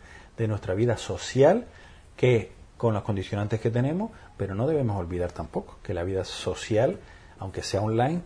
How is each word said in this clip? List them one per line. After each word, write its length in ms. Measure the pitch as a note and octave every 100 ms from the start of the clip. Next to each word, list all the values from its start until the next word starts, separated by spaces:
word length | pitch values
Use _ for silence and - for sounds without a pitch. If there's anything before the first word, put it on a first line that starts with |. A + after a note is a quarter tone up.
| - - - -
de 120 | A2
nuestra 260 | G#2 -
vida 220 | F#2 A#2+ A2
social 720 | - E2 - - D3+ A3+ - - - - - -
que 340 | B2+ A#2 F#2+ - - -
con 160 | A#2
los 120 | G#2+
condicionantes 560 | - F#2 F#2 G#2 G2+ A2
que 100 | B2+
tenemos, 400 | A#2+ C3 F3 A3+ - - -
pero 180 | G2 F#2+
no 100 | C3+
debemos 320 | D#3 A#2+ G2
olvidar 320 | E2+ F2 F2
tampoco 460 | - E2 - - -
que 120 | -
la 80 | F2
vida 220 | F2+ F#2+
social, 760 | F#2 - - F2+ - G#2+ C#3 G3 - - - -
aunque 240 | G2 F2
sea 200 | - F#2+
online, 400 | G#2+ A2+ B2+ F3